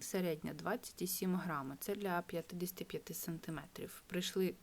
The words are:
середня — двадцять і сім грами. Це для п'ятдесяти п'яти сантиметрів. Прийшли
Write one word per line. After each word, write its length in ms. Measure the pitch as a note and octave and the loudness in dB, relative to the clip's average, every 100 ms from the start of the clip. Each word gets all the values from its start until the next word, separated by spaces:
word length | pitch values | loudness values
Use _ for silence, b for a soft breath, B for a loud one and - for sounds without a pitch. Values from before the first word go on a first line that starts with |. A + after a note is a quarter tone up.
середня — 540 | - G3 F3+ D#3 D#3 | 0 2 4 2 0
двадцять 480 | D3+ E3 B3 - - | -2 0 0 -2 -4
і 40 | F#3 | 0
сім 300 | - F#3 F#3 | 2 4 4
грами. 400 | F#3 D3 C3+ C#3 | 4 0 0 -4
Це 140 | - | -2
для 280 | G3+ G3+ F3 | 0 2 2
п'ятдесяти 600 | F3 E3+ - F3+ F3+ - | 2 -4 -2 -2 -2 -2
п'яти 300 | F3+ D#3+ - | -4 -6 -6
сантиметрів. 880 | E3 - E3 - D#3 D3+ - D#3 - - | -6 -2 -4 -4 -6 -6 -8 -8 -8 -4
Прийшли 480 | F3+ F3+ G3 F#3 - | -2 0 4 2 2